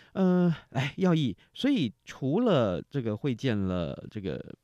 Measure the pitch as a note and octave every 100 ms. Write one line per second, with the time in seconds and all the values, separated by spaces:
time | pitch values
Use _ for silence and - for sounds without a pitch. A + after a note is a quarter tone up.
0 | - - F#3 F3+ F3 D#3 - - C#3 -
1 | F#3 E3 C3 F2+ _ - C4+ C4+ A#2+ -
2 | - - C3 E3+ A#3+ D#3 G#2+ - - C#3+
3 | A2+ G#2+ D3 A#2 C3+ G#2 F#2+ F2+ D#2+ -
4 | - G#2+ F#2+ C#2 - -